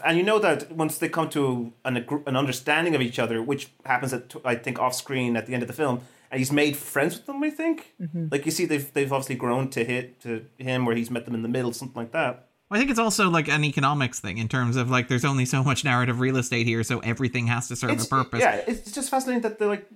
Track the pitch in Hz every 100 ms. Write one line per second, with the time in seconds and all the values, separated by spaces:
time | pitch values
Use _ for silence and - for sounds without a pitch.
0 | 156 165 196 220 202 139 143 160 160 -
1 | 165 165 156 156 139 123 117 - 135 123
2 | 117 147 143 131 139 127 - 151 175 151
3 | 123 117 113 113 117 139 - _ 135 127
4 | 131 127 - 156 127 117 - 117 123 123
5 | - 131 123 117 110 123 120 - 147 123
6 | - - - 131 131 147 151 143 - 143
7 | 156 170 - 277 302 294 330 320 - -
8 | 175 170 160 147 156 - 170 151 135 147
9 | 139 135 131 120 123 127 135 131 117 123
10 | 123 - 120 113 - - 127 127 120 117
11 | 117 120 120 117 113 127 123 120 131 120
12 | 117 165 139 127 _ _ - 208 269 226
13 | 226 - 190 170 151 151 147 139 135 147
14 | 127 - 104 110 113 135 120 127 123 127
15 | 123 127 143 139 127 135 131 127 143 123
16 | 123 120 127 131 120 120 117 113 110 120
17 | 110 117 127 127 117 120 123 123 123 113
18 | 113 135 127 120 240 104 - 233 - 294
19 | - 262 254 247 226 214 208 202 -